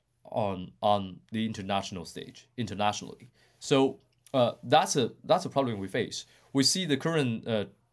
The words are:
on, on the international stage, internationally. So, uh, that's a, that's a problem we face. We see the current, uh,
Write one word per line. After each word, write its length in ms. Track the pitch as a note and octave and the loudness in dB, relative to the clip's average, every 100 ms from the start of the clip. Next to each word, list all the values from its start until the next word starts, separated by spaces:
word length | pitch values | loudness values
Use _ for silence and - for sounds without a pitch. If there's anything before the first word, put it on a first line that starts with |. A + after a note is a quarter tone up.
| _ _ | _ _
on, 480 | - - G#2 F#2 F2+ _ | -8 -4 -4 -4 -10 _
on 380 | G#2+ G#2 F#2+ F#2 _ | 2 2 -2 -12 _
the 140 | A2 A2 | -6 -4
international 600 | G#2+ F#2+ G2 - F#2+ E2 | -6 -2 -2 -2 -10 -12
stage, 420 | - - - _ - | -14 -14 -18 _ -8
internationally. 720 | G#2+ G2 G#2 G#2 F#2 - - _ _ _ | -6 0 0 -2 -10 -16 -20 _ _ _
So, 400 | - C3+ C3+ - _ _ _ | 2 4 4 0 _ _ _
uh, 200 | C3+ A#2 - | 2 2 0
that's 320 | A#2+ D3 F#3+ D3+ | 4 4 4 0
a, 160 | A2+ - | 0 -4
that's 220 | - E3+ E3 | 2 2 2
a 40 | |
problem 300 | C#3 C3 G#2 | -2 0 -2
we 80 | F#2+ | -4
face. 380 | B2+ G2+ - - _ _ | -4 -4 -6 -14 _ _
We 100 | C#3 | 2
see 220 | C3 F#3 F3 | 2 2 0
the 120 | C3+ | 0
current, 500 | D#3+ E3 C3 A2+ - | 2 0 0 -2 -2
uh, 180 | A2 G2 _ _ | -2 -2 _ _